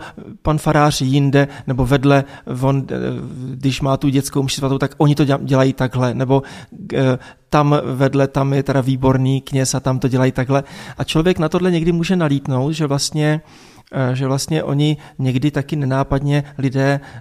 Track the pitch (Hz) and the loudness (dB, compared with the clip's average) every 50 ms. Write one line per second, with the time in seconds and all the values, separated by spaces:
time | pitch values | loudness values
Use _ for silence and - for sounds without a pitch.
0 | - - - - - - - - - 156 151 151 - 156 151 147 147 151 143 - | 0 -6 -18 -18 -18 -18 -14 -6 -2 -2 -2 0 0 2 2 4 4 4 2 0
1 | 139 127 135 143 139 139 127 143 139 139 - - - 135 131 127 127 120 139 131 | 0 2 2 2 4 4 4 4 2 2 -2 -8 -6 -4 -2 0 2 2 2 2
2 | 131 143 143 139 135 - - - - - 131 127 135 135 139 139 127 135 127 127 | 4 4 4 4 2 -2 -8 -16 -10 -10 -6 -2 0 0 0 0 -2 -4 -6 -4
3 | 123 127 127 123 123 131 151 131 127 131 131 131 135 135 127 - 147 135 135 135 | -4 -4 -6 -6 -8 -10 -12 -12 -10 -10 -8 -4 -2 -2 -2 0 0 0 0 0
4 | - 143 127 139 139 - - 151 135 131 - - 139 135 135 139 143 135 - - | 0 0 0 0 -2 -2 -2 -2 -2 -2 -2 -2 -2 -2 0 0 -2 -2 0 2
5 | 156 147 147 151 151 131 139 143 135 127 143 131 135 135 123 - 131 120 - 127 | 2 4 4 4 2 2 2 0 0 0 2 4 4 2 2 0 -2 -2 0 0
6 | 127 123 117 123 131 123 135 139 135 - - - - - - - - - - 135 | 0 0 0 0 0 2 2 2 0 -2 -12 -18 -20 -20 -18 -16 -10 -6 -2 0
7 | 135 131 127 127 - - - _ _ - - 151 147 147 147 147 127 123 131 127 | 2 2 0 -2 -4 -12 -20 _ _ -2 0 2 2 4 2 2 0 -2 -2 0
8 | 139 135 135 139 139 135 - 143 135 139 139 139 135 - 131 139 123 135 135 127 | 0 2 2 2 0 0 0 -2 0 0 0 0 0 0 0 0 0 0 0 2
9 | 131 131 131 127 131 131 135 131 - - 139 135 131 - - 131 - 135 131 127 | 2 2 2 2 2 0 0 -2 -2 -2 -2 -2 0 0 -2 -2 -2 -2 -2 0
10 | - 127 127 127 131 131 131 135 127 127 139 139 139 - - - - - - - | 0 0 2 2 2 2 0 -2 -2 0 0 0 -2 -4 -12 -18 -18 -14 -8 -8
11 | 127 - - 156 156 185 180 185 160 156 - 175 180 185 175 165 165 175 175 170 | -6 -2 0 2 2 2 2 0 0 -2 0 0 0 2 0 2 2 2 0 0
12 | 170 170 190 180 165 147 139 139 139 143 131 127 131 151 160 151 156 135 139 139 | 0 0 0 2 2 2 0 0 -2 -2 -2 -2 0 -2 -2 -2 -2 -2 -2 -2
13 | - - - 151 151 151 151 156 - - - - - - - - - - - 139 | -2 -2 -2 0 0 2 0 0 -4 -10 -20 -20 -20 -20 -20 -20 -16 -8 -4 -2
14 | 131 127 127 127 139 131 135 135 - - 160 156 - - 139 143 151 151 151 147 | -2 -2 -2 -2 -2 -2 -2 -2 -2 -2 -2 -2 -2 0 0 2 2 2 0 -2
15 | - - - - 131 127 123 131 147 147 - 143 139 - 165 151 139 131 131 135 | -6 -14 -8 -4 -2 0 0 0 0 0 -2 -2 -4 -4 -4 -4 -2 -2 0 0
16 | 139 - 139 135 143 143 143 147 143 - - - 135 135 120 135 135 139 143 139 | 0 0 -2 -2 0 0 0 0 -2 -4 -6 -4 -4 -2 0 0 0 2 0 -2
17 | 139 - - 117 | -4 -10 -20 -16